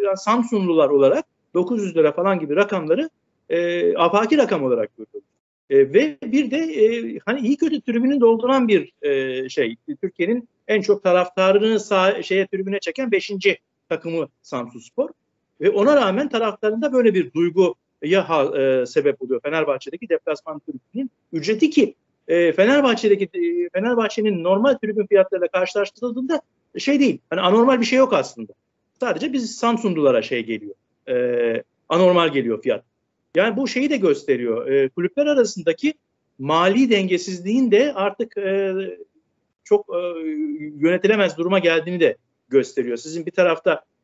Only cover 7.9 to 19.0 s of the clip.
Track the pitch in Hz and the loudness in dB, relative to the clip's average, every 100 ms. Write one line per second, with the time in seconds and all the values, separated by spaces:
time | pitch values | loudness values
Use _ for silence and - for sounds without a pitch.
7.9 | 233 254 285 233 226 247 269 240 190 139 | -2 0 4 4 4 2 2 4 2 0
8.9 | _ 147 135 131 127 131 151 117 117 - | _ -2 0 -2 -4 -4 -2 -2 -4 -12
9.9 | 147 190 - 175 240 233 _ - 214 202 | -10 -8 -4 -2 -2 -6 _ -4 0 0
10.9 | 202 185 180 180 - 190 202 220 220 214 | 0 2 2 2 2 2 4 2 0 0
11.9 | 196 190 - - 190 190 190 190 196 - | 2 2 0 -2 -2 -2 -4 -6 -6 -6
12.9 | 208 254 202 - 196 196 165 _ _ - | -6 -2 -2 -2 -2 -2 -2 _ _ -8
13.9 | 160 170 165 143 _ - 127 117 123 - | -8 -6 -6 -6 _ -10 -10 -10 -14 -8
14.9 | - 311 - _ _ _ - 180 202 233 | -6 -6 -8 _ _ _ -2 0 2 4
15.9 | 294 208 190 294 226 220 - 214 220 285 | 4 2 0 -2 -2 -2 -2 -2 -2 0
16.9 | 254 233 185 143 156 170 165 180 - _ | 2 2 2 0 -2 0 2 2 0 _
17.9 | _ 151 190 170 160 131 - 135 131 123 | _ -2 0 2 0 0 0 0 0 0
18.9 | 156 | 0